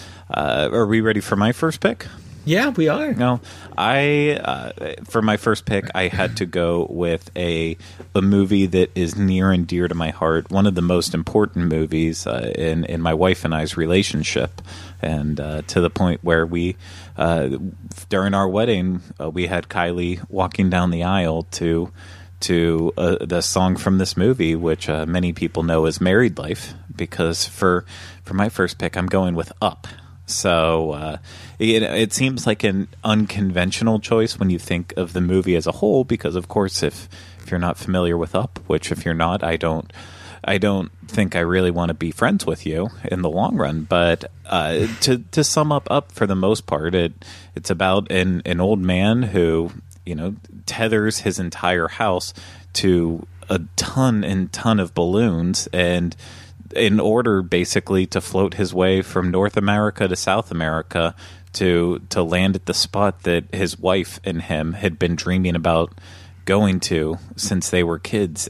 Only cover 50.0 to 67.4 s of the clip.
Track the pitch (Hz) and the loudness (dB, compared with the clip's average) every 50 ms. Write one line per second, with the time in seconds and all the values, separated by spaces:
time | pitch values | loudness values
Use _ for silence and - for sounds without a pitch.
50 | - 90 85 76 82 95 107 - - - - - - - - - 113 110 113 107 | -10 -8 -6 -6 -6 -6 -8 -10 -14 -20 -20 -16 -12 -8 -4 -2 0 2 2 2
51 | 107 110 107 - - 101 87 98 90 85 - - - 90 90 87 82 - - - | 2 2 0 -2 -2 -2 -2 -2 -4 -6 -6 -2 0 2 2 2 0 0 -2 0
52 | 113 104 90 90 - - - - - - - - - - - - - 95 90 87 | 0 0 0 0 -2 -6 -14 -16 -20 -20 -20 -20 -16 -10 -4 0 4 4 4 4
53 | 85 85 82 85 - - - - - - 95 87 82 - - - - - - 135 | 4 2 -2 -4 -8 -12 -18 -12 -6 -2 -2 -2 -2 -6 -6 -6 -6 -2 0 2
54 | 131 127 113 104 - 95 98 95 92 82 - - - 113 110 101 90 82 - 87 | 2 2 2 2 0 0 -2 -2 -2 -4 -4 -2 0 2 2 2 0 0 0 0
55 | 85 87 95 110 120 107 85 82 85 90 95 - - - - 90 87 87 90 87 | 0 2 2 2 2 2 2 0 0 0 -2 -2 -4 -2 0 2 2 2 2 2
56 | 87 85 - - - - - - - - - - - - - - 117 101 104 104 | 0 -2 -4 -8 -16 -20 -20 -20 -20 -20 -20 -20 -14 -6 -2 2 2 4 4 4
57 | - 107 110 123 120 117 101 95 92 87 92 87 87 - - 98 92 - 98 92 | 4 4 2 2 4 4 2 2 2 2 0 0 0 2 0 -2 0 2 0 0
58 | 92 - - 95 - - - 95 101 90 - - 98 87 90 92 92 95 95 95 | 2 0 -2 -4 -4 -2 0 0 0 0 0 -2 -4 -2 0 2 2 4 2 2
59 | 92 - - 95 90 90 87 92 101 107 - 104 98 101 104 104 107 104 - - | 0 0 -2 -2 0 0 0 2 0 2 0 0 2 2 2 2 2 0 0 0
60 | 101 92 90 - - 95 95 110 - - 87 82 80 78 78 80 - - - 87 | -2 -2 -2 -2 0 0 0 0 0 -4 -4 -4 -2 -2 -2 -4 -4 -4 -2 0
61 | 82 80 - - - - - - - - - - 98 90 87 85 85 90 85 - | 0 -2 -2 -6 -18 -20 -20 -20 -18 -10 -4 0 2 2 4 4 2 0 -2 -4
62 | - - - 92 85 82 90 90 95 98 95 92 - 90 90 - - - - 101 | -6 -4 -2 0 0 2 2 2 2 2 0 -2 -2 -4 -2 -2 -2 -2 0 0
63 | 104 98 90 - - 90 85 82 69 - 104 95 95 82 85 90 90 92 95 98 | 0 0 0 -2 0 0 0 0 0 -4 -4 -4 -4 -4 -4 -2 0 0 2 0
64 | 85 - - - - 98 85 82 82 - 82 76 80 82 90 - 104 92 80 - | 0 -4 -8 -10 -8 -6 -6 -6 -4 -4 -4 -2 -2 -4 -4 -2 -2 -2 -2 0
65 | 90 85 85 - - 87 90 92 90 87 85 85 82 85 82 82 82 - - - | 0 0 0 -2 -2 0 0 0 2 0 0 0 2 2 2 2 2 0 -4 -14
66 | - - - - - - - - - - 95 104 107 98 92 90 - - 90 80 | -20 -20 -20 -20 -20 -20 -20 -8 -2 2 2 4 4 2 2 0 -2 0 0 0
67 | 78 78 82 90 - - - - | 0 -2 -4 -6 -10 -14 -10 -8